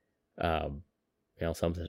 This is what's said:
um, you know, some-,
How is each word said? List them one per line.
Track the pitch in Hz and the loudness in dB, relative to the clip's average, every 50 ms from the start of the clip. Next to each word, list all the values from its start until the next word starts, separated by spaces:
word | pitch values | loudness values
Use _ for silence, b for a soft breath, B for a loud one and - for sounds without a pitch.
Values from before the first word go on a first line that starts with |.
| _ _ _ _ _ _ _ - | _ _ _ _ _ _ _ -2
um, | - 85 80 76 78 73 71 73 - _ _ _ _ _ _ _ _ _ _ - | 0 2 2 2 0 -2 -4 -8 -12 _ _ _ _ _ _ _ _ _ _ -4
you | 87 | -2
know, | 82 | -2
some-, | 78 - 85 85 85 90 85 | 0 2 2 2 2 0 -4